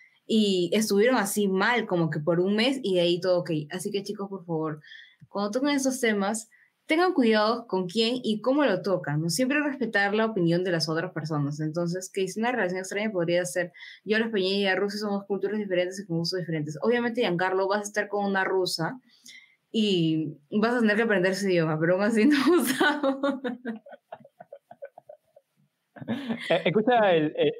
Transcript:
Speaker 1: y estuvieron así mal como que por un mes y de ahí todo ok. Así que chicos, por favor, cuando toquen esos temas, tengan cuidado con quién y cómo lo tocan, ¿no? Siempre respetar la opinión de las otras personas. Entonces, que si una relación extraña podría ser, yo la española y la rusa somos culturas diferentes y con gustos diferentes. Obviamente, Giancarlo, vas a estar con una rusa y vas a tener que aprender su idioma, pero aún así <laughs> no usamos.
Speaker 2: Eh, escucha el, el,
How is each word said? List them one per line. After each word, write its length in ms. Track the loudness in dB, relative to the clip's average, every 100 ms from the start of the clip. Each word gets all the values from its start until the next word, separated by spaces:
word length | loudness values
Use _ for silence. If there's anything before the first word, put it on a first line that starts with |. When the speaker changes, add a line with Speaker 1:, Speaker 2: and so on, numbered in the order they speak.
| _ _ 0
Speaker 1:
y 440 | 2 4 2 2
estuvieron 420 | 0 2 4 4 4
así 300 | 2 0 0
mal 380 | 2 2 0 0
como 240 | 0 0
que 80 | 0
por 200 | 0 2
un 160 | 2 2
mes 240 | 2 0
y 140 | 0 2
de 40 |
ahí 180 | 2 2
todo 180 | 0 0
ok. 100 | 0 -4 -4
Así 200 | -8 -6
que 100 | -6
chicos, 260 | -8 -8 -10
por 160 | -10
favor, 360 | -6 -6 -4 -8 -14 -20 -20 _ -12
cuando 240 | -6 -4
toquen 180 | -2 0
esos 300 | 0 0 0
temas, 500 | 0 0 -2 -4 -8 _ _ _ -2
tengan 260 | 2 2
cuidado 520 | 4 4 4 2 0 -2
con 180 | -4 -2
quién 280 | 0 0 -2
y 180 | -2 -2
cómo 240 | 0 2
lo 160 | 2 0
tocan, 380 | 0 -2 -2 -2
¿no? 80 | -2
Siempre 320 | 0 0 0
respetar 540 | -2 -2 -2 0 0
la 120 | 2 0
opinión 360 | 2 2 2
de 60 | 0
las 160 | 0 0
otras 240 | -2 -4
personas. 460 | -6 -4 -2 -2 -2
Entonces, 500 | -4 -2 -2 -4 -6
que 140 | -4 -4
si 100 | -2
una 140 | -2
relación 260 | 0 -2 -4
extraña 320 | -6 -4 -2
podría 340 | -2 0 0
ser, 280 | 0 -4 -4 -8 -20 -10
yo 140 | -2 0
la 60 | 0
española 280 | 0 0
y 80 | 0
la 120 | 0 0
rusa 220 | -2 -2
somos 260 | -4 -4 -4
culturas 320 | -4 -2 -4
diferentes 400 | -2 0 -2 -4
y 60 | -4
con 120 | -2
gustos 200 | -2 -4
diferentes. 380 | -4 -4 -4 -2
Obviamente, 400 | 0 0 0 -2
Giancarlo, 440 | -2 0 0 0 0
vas 120 | -2
a 20 |
estar 260 | -2 -4 -2
con 160 | -2
una 200 | 0 0
rusa 560 | 0 0 0 -2 -4 -6 -16 _ -20 -20 -20 _ _
y 640 | 0 2 2 2 0 -2 -8 _ 0
vas 140 | 2 2
a 40 |
tener 160 | 2 2
que 60 |
aprender 320 | 2 2 2
su 140 | 0 2
idioma, 280 | 2 2 2
pero 140 | 2
aún 80 | 2
así 200 | 2 4
<laughs> 20 | 4
no 100 | 4 4 4
usamos. 840 | 2 2 2 2 -2 0 -2 -2 -6 -8 -10 -12 -14 -20 _ -20 -20 -20 -20 -20 -20 -20 -20 -20 -20 -20 _ _ _ _ _ _ _ -14 -8 -6 -6 -6 -2
Speaker 2:
Eh, 120 | 0 2
escucha 460 | 0 2 4 4
el, 200 | 4 2 0
el, 160 | 0